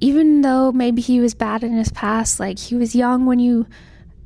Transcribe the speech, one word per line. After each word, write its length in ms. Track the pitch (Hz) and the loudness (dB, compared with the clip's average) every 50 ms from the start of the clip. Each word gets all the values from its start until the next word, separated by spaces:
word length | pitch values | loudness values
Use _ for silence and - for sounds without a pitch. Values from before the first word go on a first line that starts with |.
even 420 | - 277 277 302 320 311 302 294 | 0 0 2 4 4 4 4 4
though 300 | 277 269 254 262 262 262 | 4 2 2 2 2 2
maybe 280 | 247 254 247 240 233 240 | 0 0 0 0 0 -2
he 200 | 240 - 254 247 | 0 0 0 2
was 140 | 240 233 220 | 2 0 -2
bad 280 | - 233 214 214 226 | -4 -6 -6 -4 -6
in 100 | 233 233 | -4 -4
his 180 | 233 226 226 220 | -2 -2 -2 -2
past, 500 | - - - 202 220 226 226 - - - | -4 -4 -4 -2 -2 -2 -2 -4 -4 -4
like, 180 | 190 196 190 196 | -6 -8 -8 -10
he 160 | - - 240 | -8 -6 -2
was 200 | 240 240 226 - | -2 -2 0 0
young 300 | 240 247 240 254 254 254 | 0 0 2 2 0 2
when 140 | 254 247 247 | 2 2 2
you 280 | 240 240 240 226 233 - - - - - - - - - - - - | 2 2 2 0 -2 -4 -8 -20 -20 -20 -20 -20 -20 -20 -20 -20 -20